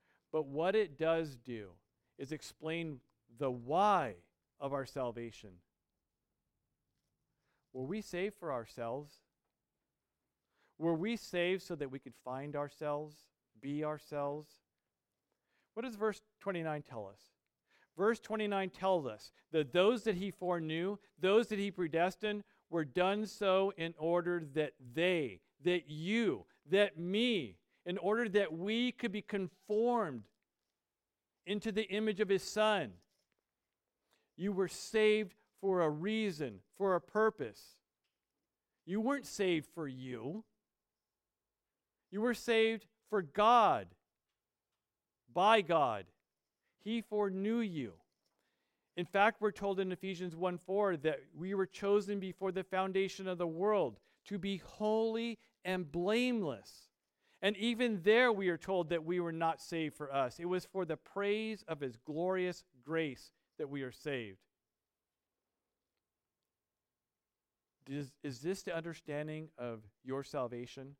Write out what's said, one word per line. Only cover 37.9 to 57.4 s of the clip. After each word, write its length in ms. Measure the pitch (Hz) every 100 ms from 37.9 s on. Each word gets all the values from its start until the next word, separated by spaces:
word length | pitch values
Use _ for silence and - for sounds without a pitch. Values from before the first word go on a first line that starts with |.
| _ _ _ _ _ _ _ _ _ -
You 140 | 196
weren't 260 | 220 277 214
saved 400 | - 190 170 147
for 140 | - 151
you. 560 | 131 127 123 120 196 220 _ _ _ _ _ _ _ _ _ _ _ _ _ _ _ _
You 80 | 190
were 140 | 233
saved 520 | 233 - 226 220 226 - _ -
for 120 | 214
God, 640 | 160 - 214 247 208 131 92 - _ _ _ _ _ _ _ _ _ _ _ _ _
by 300 | 120 196 226
God. 420 | 170 165 135 107 95 _ _ _ _ _ _ _
He 160 | - 233
foreknew 580 | 214 214 202 190 202 233
you. 360 | 220 165 120 82 _ _ _ _ _ _ _ _ _ -
In 80 |
fact, 360 | 175 196 208 220
we're 100 | 208
told 300 | - 202 190
in 120 | 190
Ephesians 440 | 180 190 175 180 165
one 220 | 180 175
four 380 | - 196 202 170
that 220 | 147 139 135 143
we 180 | 180
were 120 | 196 185
chosen 540 | - 202 202 196 202
before 320 | 185 175 196
the 120 | 180
foundation 640 | 185 190 190 190 196 190 190
of 100 | 180
the 80 | 170
world 520 | 160 202 214 147 101 _ _ -
to 120 | 202
be 200 | 190 190
holy 800 | - - 214 220 226 226 233 226 _ _
and 260 | 180 185 165
blameless. 960 | 165 175 226 247 240 175 110 - - - _ _ _ _ -